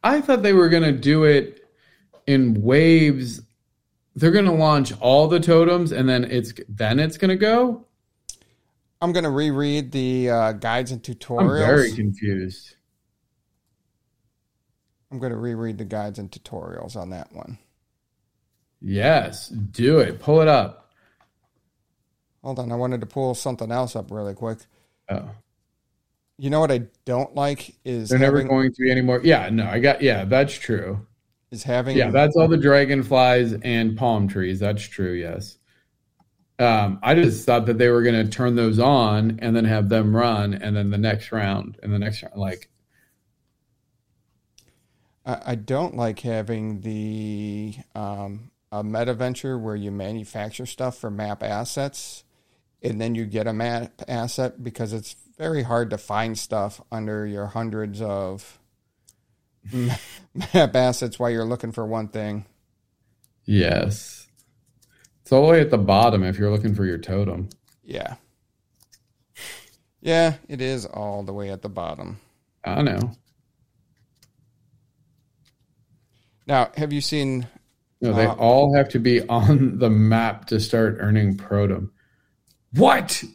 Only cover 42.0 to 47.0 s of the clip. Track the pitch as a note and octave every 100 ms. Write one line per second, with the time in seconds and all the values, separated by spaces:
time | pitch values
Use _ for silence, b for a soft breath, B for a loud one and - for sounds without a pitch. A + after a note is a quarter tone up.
42 | G#2 G#2+ - G2+ F#2+ F2+ - _ _ _
43 | _ _ _ _ _ _ _ _ _ _
44 | _ _ _ _ _ _ _ _ _ _
45 | _ _ - B2+ - A#2 G#2 C3+ F3 -
46 | A#2 G#2+ B2 A2+ G#2 A2+ G#2+ G#2 G#2+ G#2+